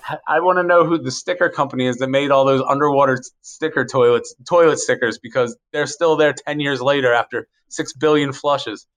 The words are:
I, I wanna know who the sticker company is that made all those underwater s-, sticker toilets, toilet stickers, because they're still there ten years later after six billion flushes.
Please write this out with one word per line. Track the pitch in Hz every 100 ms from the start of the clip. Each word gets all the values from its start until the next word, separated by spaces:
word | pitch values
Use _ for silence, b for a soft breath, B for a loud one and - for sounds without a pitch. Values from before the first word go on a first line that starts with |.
| -
I, | 151 -
I | 156
wanna | 175 180
know | 175 175 160
who | 170
the | 131
sticker | 123 - - 175
company | - 135 127 127
is | 120
that | 131
made | 135 143
all | 139 135
those | 131
underwater | 131 139 147 139 139
s-, | 127 - _
sticker | - - 156 147 120
toilets, | 135 120 120 117 - 127
toilet | 175 165 143
stickers, | - 123 117 110
because | 120 131 123 117 _
they're | 151 143
still | - 170 156
there | 151
ten | 143 - 147
years | 143 135
later | 127 143 127
after | 120 113 120 113 _ _
six | - 151
billion | 127 156 151 139
flushes. | 135 147 139 - 101 _